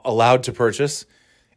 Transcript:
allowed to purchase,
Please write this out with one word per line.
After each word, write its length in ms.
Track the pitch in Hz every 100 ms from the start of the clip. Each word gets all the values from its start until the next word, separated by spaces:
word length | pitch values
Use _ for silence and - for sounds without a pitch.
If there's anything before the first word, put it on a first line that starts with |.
| 131
allowed 360 | 113 117 127
to 100 | 127
purchase, 500 | - 113 101 143 - - _ _ _ _